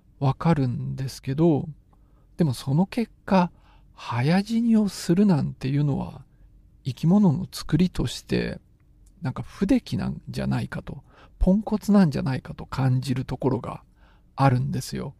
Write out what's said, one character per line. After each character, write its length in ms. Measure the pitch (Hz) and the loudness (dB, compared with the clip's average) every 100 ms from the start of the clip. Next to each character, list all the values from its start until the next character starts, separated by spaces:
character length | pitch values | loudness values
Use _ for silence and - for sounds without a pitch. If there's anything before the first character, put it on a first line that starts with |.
| _ - | _ -2
わ 140 | 135 | -2
か 220 | - 165 | 0 2
る 120 | 156 127 | 2 0
ん 300 | 120 131 131 | -2 -6 -6
で 140 | 131 | -8
す 100 | - | -8
け 140 | 131 | -6
ど、 340 | 143 170 143 165 - _ _ _ _ _ - | 2 2 2 -2 -12 _ _ _ _ _ -2
で 80 | |
も 100 | 160 | 0
そ 200 | 117 - | 0 0
の 120 | 151 196 | 0 2
結 240 | - 220 _ | -2 -6 _
果、 260 | - 190 175 - _ _ _ | 0 2 2 -4 _ _ _
早 480 | - - 117 139 185 | -18 -6 -2 2 2
死 180 | 214 226 | 0 0
に 160 | 233 214 | 4 4
を 120 | 202 | 2
す 260 | - - | -4 0
る 100 | 175 208 | 4 4
な 140 | 147 | 4
ん 140 | 131 | 0
て 140 | - 131 | -4 -2
い 100 | 143 | 0
う 60 | |
の 140 | 147 127 | 0 -2
は、 240 | - - - _ - - _ _ | -4 -12 -20 _ -20 -20 _ _
生 100 | 131 | -10
き 120 | - 160 | -2 4
物 260 | 208 190 | 6 6
の 160 | 127 - | 2 -4
作 280 | - - 156 | -10 -2 2
り 120 | 180 | 2
と 160 | - 127 | 0 -4
し 160 | - | -6
て、 380 | - 123 - - _ _ _ _ - - | -4 -2 -2 -8 _ _ _ _ -20 -10
な 80 | 196 | -8
ん 20 | |
か 100 | 196 | -8
不 240 | - - 196 | -10 -4 0
出 140 | 254 | 0
来 160 | - - | 0 -6
な 120 | 131 | -4
ん 120 | 147 - | -8 -10
じ 140 | 123 | -6
ゃ 40 | 95 | -4
な 140 | 127 | -4
い 80 | 127 | -4
か 140 | - | -8
と、 200 | - - - - - - | -12 -16 -18 -20 -18 0
ポ 160 | 180 | 2
ン 80 | 202 | 2
コ 160 | - 220 | 0 -4
ツ 140 | - | 2
な 120 | 202 | 4
ん 60 | 170 | 4
じ 80 | 131 | 2
ゃ 40 | |
な 140 | 131 131 | -4 -4
い 60 | |
か 120 | - | -8
と 120 | - - | -16 -10
感 340 | - 131 127 | -2 0 0
じ 140 | 131 | 0
る 100 | 131 | -4
と 120 | 127 131 | -4 -4
こ 120 | 127 | -2
ろ 100 | - | -2
が 220 | - - _ _ _ _ _ - | -6 -12 _ _ _ _ _ 2
あ 120 | 139 | 4
る 120 | 123 | 4
ん 100 | 139 | 0
で 100 | 135 | -4
す 140 | - 135 | -6 -10
よ。 180 | 135 - | -10 -14